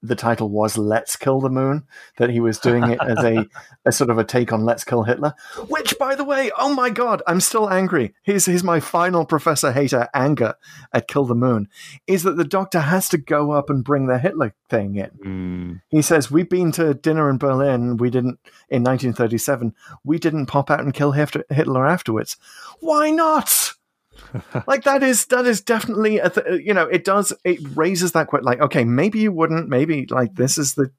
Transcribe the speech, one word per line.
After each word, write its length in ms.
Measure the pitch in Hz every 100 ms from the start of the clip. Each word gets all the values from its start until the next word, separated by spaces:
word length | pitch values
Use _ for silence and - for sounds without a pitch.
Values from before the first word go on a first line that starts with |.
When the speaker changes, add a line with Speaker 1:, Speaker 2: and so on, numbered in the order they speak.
Speaker 1:
the 120 | 113 120
title 320 | 120 117 113
was 300 | 104 107 110
Let's 380 | 104 110 - -
Kill 260 | - 135
the 80 | 135
Moon, 320 | 131 135 143 139 - - -
that 140 | 123
he 100 | 117
was 180 | 117 107
doing 260 | 123 120
it 140 | 120 117
as 160 | - 110
a, 240 | 117 113 107 - -
Speaker 2:
<laughs> 180 | -
Speaker 1:
a 80 | -
sort 160 | 120 131
of 80 | 113
a 80 |
take 300 | 110 123 120
on 100 | 113
Let's 180 | 110 117
Kill 200 | - 120
Hitler, 320 | 110 123 147 - - - -
which, 300 | 311 - -
by 160 | 262
the 100 | 269
way, 260 | 285 277 262 -
oh 160 | 269
my 160 | 285 247
God, 320 | 214 240 202 -
I'm 140 | 175
still 260 | - 226 214
angry. 460 | 190 190 175 110 _
Here's, 240 | - 202 185
here's 180 | 180
my 160 | 180 170
final 460 | - 170 175 175 160
Professor 440 | 151 165 147 147
Hater 380 | 127 139 131 120
anger 400 | 143 131 151 117 - - - -
at 140 | 123 -
Kill 180 | 147 135
the 80 |
Moon, 340 | 120 127 113 101 - - 139 -
is 160 | 185
that 160 | 175 160
the 60 |
Doctor 360 | 156 190 190 180
has 300 | 143 185 185
to 80 | 170
go 320 | 143 151 147
up 180 | 147 143
and 160 | 139
bring 220 | 120 143 131
the 120 | 123
Hitler 360 | 165 - 123 - _
thing 260 | 117 101 101
in. 140 | 98 -
Speaker 2:
Mm. 580 | 98 95 90 90 87 87 _
Speaker 1:
He 100 | 156
says, 300 | 147 165 139
"We've 180 | 143 180
been 240 | 180 175
to 220 | 151 165
dinner 340 | 135 - 160 151
in 80 | 131
Berlin. 640 | 139 131 139 127 120 117
We 100 | 123
didn't, 300 | 123 127 123 _ _ _
in 120 | 131
nineteen 300 | 120 127 131
thirty-seven, 600 | 113 117 110 - 135 117 - - -
we 140 | - 165
didn't 280 | 165 151 131
pop 240 | 143 135
out 100 | 147
and 140 | 147
kill 180 | 131 143
Hif-, 240 | 139 147 - -
Hitler 360 | 139 165 131 131
afterwards." 520 | 175 - 110 110 - - - - -
Why 300 | 320 302 302
not? 600 | 311 320 311 - - - -
Speaker 2:
<laughs> 40 | _ _ _ - - - - 131 -
Speaker 1:
Like, 180 | 269
that 180 | 277 269
is, 240 | 262 247 -
that 180 | 247 247
is 140 | 226
definitely 580 | - 226 - 214 214 214
a 120 | 175
th-, 320 | - - 175
you 80 | 151
know, 140 | 196 160
it 180 | 180
does, 280 | 175 196 196 -
it 160 | 180 175 143
raises 380 | 139 160 190 180
that 160 | 160 151
que-, 140 | 143
like, 180 | 123 123
okay, 240 | 143 147
maybe 340 | 117 120 185 214
you 140 | 214
wouldn't, 360 | 170 160 160 165
maybe, 380 | 131 156 151 131
like, 280 | 131 120 95
this 200 | 127 147
is 180 | 139
the 160 | - 135